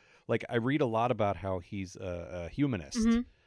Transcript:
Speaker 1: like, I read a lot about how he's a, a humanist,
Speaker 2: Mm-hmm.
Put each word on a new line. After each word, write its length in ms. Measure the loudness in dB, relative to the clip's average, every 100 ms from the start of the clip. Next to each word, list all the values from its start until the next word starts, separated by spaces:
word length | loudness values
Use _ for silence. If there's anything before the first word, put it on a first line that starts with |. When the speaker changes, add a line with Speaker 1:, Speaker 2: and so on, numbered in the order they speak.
| _ -20 -2
Speaker 1:
like, 180 | -2 0
I 80 | 0
read 240 | 2 2
a 60 | 2
lot 240 | 2 2
about 260 | 2 2 0
how 220 | -2 -4
he's 360 | -4 -8 -8 -8
a, 480 | -6 -6 -8 -8 -8
a 20 |
humanist, 480 | 0 0 0 -2 0
Speaker 2:
Mm-hmm. 200 | 4 4 0 _